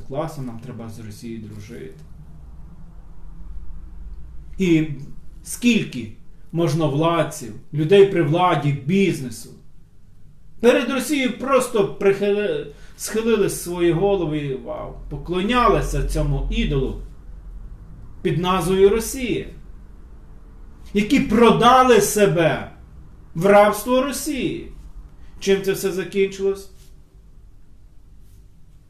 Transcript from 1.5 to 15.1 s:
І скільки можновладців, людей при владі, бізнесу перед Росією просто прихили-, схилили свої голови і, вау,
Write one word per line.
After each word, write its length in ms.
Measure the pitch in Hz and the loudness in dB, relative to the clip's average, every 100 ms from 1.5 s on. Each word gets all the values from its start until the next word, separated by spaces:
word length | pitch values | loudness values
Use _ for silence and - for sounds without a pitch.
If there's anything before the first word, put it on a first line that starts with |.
| 107 107 117 - - - - - - - - - - - - - - - - - - - - - - - - - - - - | -14 -14 -14 -14 -16 -18 -18 -16 -16 -16 -16 -16 -16 -16 -16 -14 -14 -12 -12 -10 -8 -8 -10 -10 -14 -12 -12 -12 -12 -12 -2
І 280 | 185 160 151 135 - - - - | 2 2 2 -6 -10 -12 -12 -14
скільки 720 | - - 240 214 - 123 104 - - - - | -12 0 2 2 0 -8 -10 -14 -16 -16 -8
можновладців, 1000 | 165 170 151 151 139 160 170 156 - 113 101 - | -2 0 2 0 2 2 2 -2 -4 -12 -12 -8
людей 320 | 143 156 196 196 | -4 4 8 8
при 160 | 175 | 6
владі, 500 | 147 170 180 156 143 143 127 | 2 4 4 4 0 -2 0
бізнесу 640 | 196 185 131 127 - - - - - - - - - - - - - | 2 2 0 -6 -10 -14 -18 -18 -18 -20 -20 -20 -20 -20 -20 -18 4
перед 300 | 233 285 269 | 6 6 2
Росією 480 | 262 - 294 254 - | -2 0 0 0 -2
просто 560 | 254 269 247 220 156 | 2 2 2 0 0
прихили-, 720 | - 196 196 202 202 208 151 147 - - - | 2 2 2 2 0 0 -4 -6 -14 -18 -12
схилили 540 | - 214 226 220 175 | -6 -2 2 2 2
свої 420 | - 170 175 170 | -2 -6 0 2
голови 460 | 160 196 196 165 151 | 2 2 2 0 -4
і, 160 | 143 | -4
вау, 400 | 127 120 120 101 - - | -8 -8 -10 -10 -12 -12